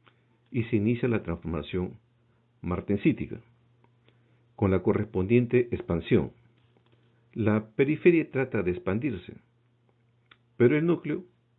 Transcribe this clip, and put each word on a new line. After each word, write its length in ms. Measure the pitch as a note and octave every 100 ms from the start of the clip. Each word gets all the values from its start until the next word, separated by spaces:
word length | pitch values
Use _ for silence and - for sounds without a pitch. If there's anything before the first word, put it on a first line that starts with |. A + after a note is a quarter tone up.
| _ _ _ _ _
y 120 | B2 A2+
se 100 | A2
inicia 320 | G#2+ A#2+ B2+
la 160 | G#2+
transformación 680 | F2 E2+ E2 D#2+ D2 F#2 F#2 - _ _ _ _ _ _
martensítica 800 | F2 F2+ - G2+ - B2 C#2 - - _ _ _ _ _ _ _ _ _ _ -
con 140 | G2
la 120 | F#2+
correspondiente 880 | G#2 G2 G#2 F#2+ F#2+ A#2+ A#2+ B2 B2
expansión. 600 | - - E2+ - A2 C2 - _ _ _ _ _ _ _ _ _
La 340 | - G#2 G#2+ - -
periferia 540 | C#3 D3+ F3 E3+ D#3
trata 340 | C3+ C3 A2
de 80 | F2+
expandirse, 640 | F2 F#2 G#2 C#3 F#2 - - _ _ _ _ _ _ _ _ _ _ _ -
pero 200 | A#2+ D3+
el 80 | E3+
núcleo, 380 | E3 D3 E3 - _ _